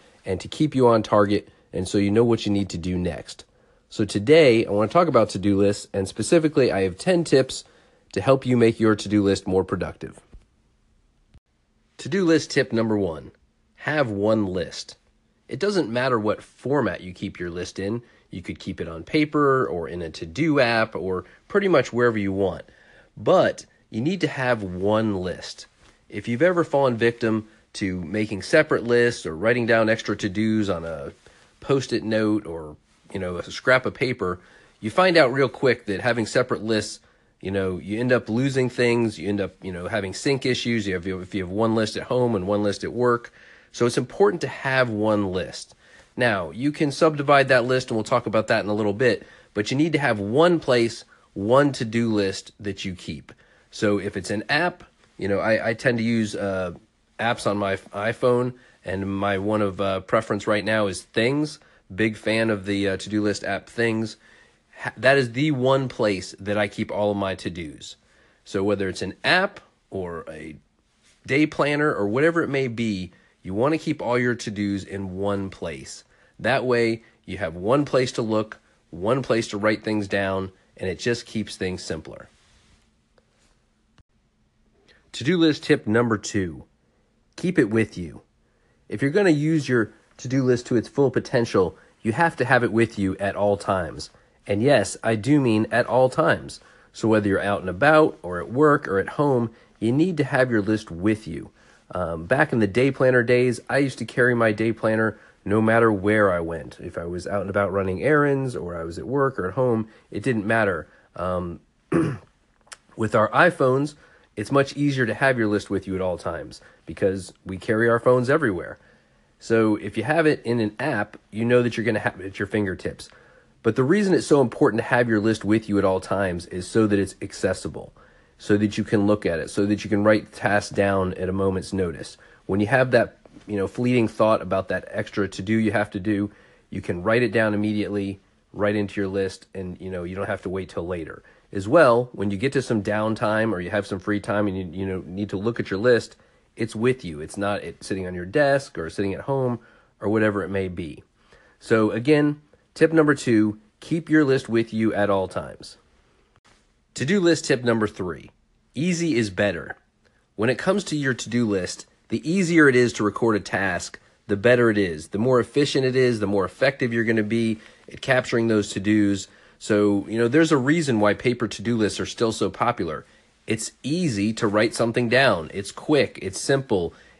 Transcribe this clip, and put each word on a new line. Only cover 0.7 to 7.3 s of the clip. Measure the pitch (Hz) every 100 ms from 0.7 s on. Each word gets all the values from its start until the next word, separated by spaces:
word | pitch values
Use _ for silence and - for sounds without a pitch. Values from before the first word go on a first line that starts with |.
| 131
you | 120
on | 113
target, | - 107 101 101 - _ _
and | - 92
so | 104
you | 101
know | 110
what | 120 110 104
you |
need | 101 95
to | 87
do | 90 90
next. | 87 - - - - _ _ _ _
So | - 101
today, | 104 110 160 139 113 -
I |
want | 101 107
to |
talk | 170 165
about | 123 104
to-do | 101 101 98
lists, | 101 101 -
and | 98 98
specifically, | - 113 170 156 147 120
I | 95
have | 95 90
ten | 180 175
tips | 156